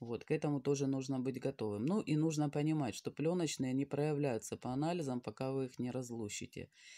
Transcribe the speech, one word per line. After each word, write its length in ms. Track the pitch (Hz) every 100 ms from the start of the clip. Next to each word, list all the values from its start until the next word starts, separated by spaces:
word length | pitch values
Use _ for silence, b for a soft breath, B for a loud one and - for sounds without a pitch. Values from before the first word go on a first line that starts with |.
Вот, 240 | 120 113
к 80 | -
этому 280 | 156 151 143
тоже 260 | 139 139 139
нужно 320 | 135 131 131
быть 200 | 127 131
готовым. 460 | 139 - 107 104 113
Ну, 140 | 214
и 140 | - 151
нужно 340 | 160 151 147
понимать, 440 | 147 151 156 123 -
что 140 | 123
пленочные 640 | - 160 180 151 - 131
не 120 | 131 139
проявляются 720 | 143 151 143 139 113 - 110
по 140 | 123
анализам, 480 | 131 156 175 135 123
пока 320 | 120 - 131
вы 140 | 135 127
их 120 | -
не 100 | 123
разлущите. 800 | 127 123 117 104 - 98 - - B B